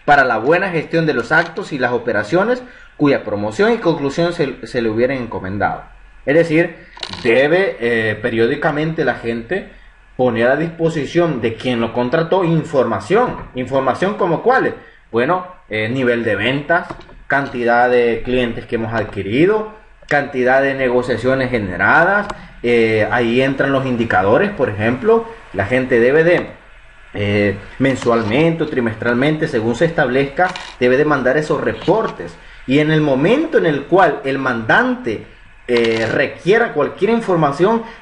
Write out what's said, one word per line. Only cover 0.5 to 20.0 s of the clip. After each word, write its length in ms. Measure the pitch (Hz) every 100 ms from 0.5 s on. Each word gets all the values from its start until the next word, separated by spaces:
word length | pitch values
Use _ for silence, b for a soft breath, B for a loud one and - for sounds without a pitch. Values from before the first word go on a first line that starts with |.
| 175 196
gestión 360 | 165 131 165 160
de 80 |
los 180 | 123 113
actos 400 | 156 170 - 185
y 60 | 139
las 140 | 123
operaciones 720 | 120 120 104 107 175 208 254 B B B -
cuya 280 | 147 123
promoción 480 | 107 101 104 107 214
y 60 | 233
conclusión 540 | 175 156 139 139 170
se, 340 | 170 139 123 113
se 160 | 127
le 80 | 113
hubieran 260 | 110 127 135
encomendado. 680 | 113 95 92 101 90 - - - - - -
Es 80 |
decir, 520 | 156 165 156 170 B B B - -
debe, 560 | 120 123 147 175 196 -
eh, 340 | 117 117 110 101
periódicamente 880 | 120 113 117 147 156 147 160 160
la 100 | 135
gente 580 | 117 117 117 117 185 - B B B - -
poner 320 | 127 113 120
a 80 | 143
disposición 840 | 170 165 165 160 131 165 170 127
de 140 | 117
quien 260 | - 127 120
lo 140 | 113
contrató 500 | 123 123 156 165 185
información. 1040 | 170 165 - 139 117 101 - 202 185 - -
¿Información 600 | 127 127 135 131 120 190
como 280 | 202 190 156
cuáles? 320 | 226 254 139 - B B B
Bueno, 360 | 113 131 180 - - -
eh, 200 | 107 110
nivel 340 | 135 123 117
de 140 | 110 98
ventas, 500 | 113 139 147 170 - - - - -
cantidad 640 | 139 139 120 117 120 123
de 320 | 123 120 113
clientes 440 | 120 127 120 113 113
que 100 | 117
hemos 160 | 110
adquirido, 840 | 113 101 101 95 120 185 214 214 - - -